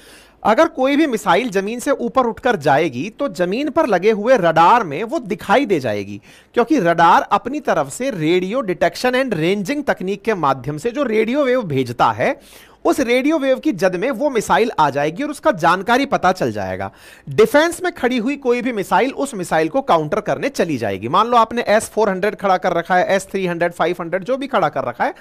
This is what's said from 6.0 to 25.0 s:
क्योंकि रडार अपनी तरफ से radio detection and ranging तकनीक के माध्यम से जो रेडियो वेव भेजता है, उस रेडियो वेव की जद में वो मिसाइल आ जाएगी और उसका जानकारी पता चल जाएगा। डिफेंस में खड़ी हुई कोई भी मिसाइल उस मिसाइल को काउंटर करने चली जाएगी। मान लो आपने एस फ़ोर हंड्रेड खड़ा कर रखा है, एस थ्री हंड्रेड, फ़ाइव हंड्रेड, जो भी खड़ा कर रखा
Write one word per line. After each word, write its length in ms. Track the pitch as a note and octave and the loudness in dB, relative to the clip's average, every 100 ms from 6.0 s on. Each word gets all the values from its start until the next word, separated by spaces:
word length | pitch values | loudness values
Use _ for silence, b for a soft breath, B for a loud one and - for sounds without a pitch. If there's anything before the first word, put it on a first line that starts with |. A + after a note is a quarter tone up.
| G2+ G2+ b b b | -6 -14 b b b
क्योंकि 260 | A#3 A3+ D4+ | -2 0 2
रडार 420 | E3+ E3+ E3+ A3+ | 2 4 6 4
अपनी 380 | - - B3 D4 | 2 -2 -2 -6
तरफ 300 | - F3+ C3+ | -2 -2 -2
से 220 | - C4 | -4 -6
radio 540 | G3 D#3 F3+ F#3 B3+ G#3 | -2 0 0 0 -4 -4
detection 460 | F3 E3+ - B3+ | -2 -2 0 -2
and 220 | B3 C4+ | 0 -2
ranging 520 | F3 E3 G#3 F#3 - - | -2 0 -2 -4 -4 -4
तकनीक 360 | F#3 F#3 G3+ | -4 -4 -6
के 120 | A3+ | -4
माध्यम 440 | G3 C#3+ C3 B2 D3+ | 0 0 0 -4 -6
से 140 | A#3+ | -6
जो 120 | A#3 | -4
रेडियो 400 | C4 A3 A3 C#4 | -2 0 0 0
वेव 180 | C4 B3+ | 0 0
भेजता 500 | F#3+ C3+ A#2+ B2 A#2+ | 0 -2 -2 2 0
है, 280 | G#2+ F#3 - B B B B D#4+ | 2 -2 -2 B B B B -2
उस 140 | D#4 | 0
रेडियो 400 | A#3 B3 C4+ D#4+ | 2 2 2 0
वेव 200 | C4+ B3+ | 0 0
की 120 | D#4 | 0
जद 240 | F#3+ F#3+ F3 | 0 -2 0
में 160 | A#3+ | -4
वो 180 | A3+ D4 | -2 -2
मिसाइल 420 | A#3+ - F3+ A#3 - | -2 0 2 2 2
आ 100 | D3 | 0
जाएगी 340 | C3+ D3 D#3+ | 2 -2 -4
और 60 | D4 | -8
उसका 220 | C#4 D#4 | -2 -2
जानकारी 540 | G3 E3 F3+ F#3+ B3 C#4 | 2 2 2 2 0 2
पता 260 | F3 F#3 | 0 0
चल 200 | F#3 C#3 | 0 -2
जाएगा। 400 | G#2 F#2+ F#2+ G2 B B B B | -4 -6 -6 -8 B B B B
डिफेंस 540 | C3+ A3+ C#4+ E4+ - | 2 4 4 2 0
में 80 | F4+ | -6
खड़ी 260 | F4 B3 B3+ | -2 -2 -2
हुई 200 | A3 C#4+ | -2 -2
कोई 240 | B3+ B3 | 0 0
भी 100 | A#3+ | 0
मिसाइल 400 | A3 F3 F#3 C4 | -4 0 2 0
उस 220 | - C4+ | -2 -6
मिसाइल 360 | G3+ E3+ D#3+ D#3+ | -6 -2 0 0
को 120 | - | -2
काउंटर 400 | - E3+ D3+ G3+ | 2 0 2 -4
करने 280 | - C3+ F#3 | -2 -2 -2
चली 280 | - F3+ C3+ | -2 -2 -2
जाएगी। 300 | A2 G2 A2+ | -2 -4 -2
मान 200 | F3 A3+ | 0 2
लो 100 | B3 | 2
आपने 240 | A3+ A#3+ | 2 0
एस 280 | A3+ G#3+ - | 0 0 0
फ़ोर 200 | - G#3+ | -2 0
हंड्रेड 260 | F#3 G#3 G3 | 0 -4 -2
खड़ा 220 | G3+ F#3 | 0 0
कर 160 | F#3 | 0
रखा 220 | E3+ D#3+ F3+ | -2 0 0
है, 200 | - F#3+ | 2 0
एस 120 | - | -2
थ्री 180 | G3 F3+ | -6 -4
हंड्रेड, 280 | E3+ F3 | -2 -2
फ़ाइव 220 | E3+ E3+ F3 | -2 -2 -2
हंड्रेड, 240 | E3+ F#3 | -4 -6
जो 140 | F#3 C4 | -4 -6
भी 100 | C#4 | -2
खड़ा 220 | G#3+ D#3 | 0 0
कर 140 | C#3 | -2
रखा 200 | B2 - | -6 -4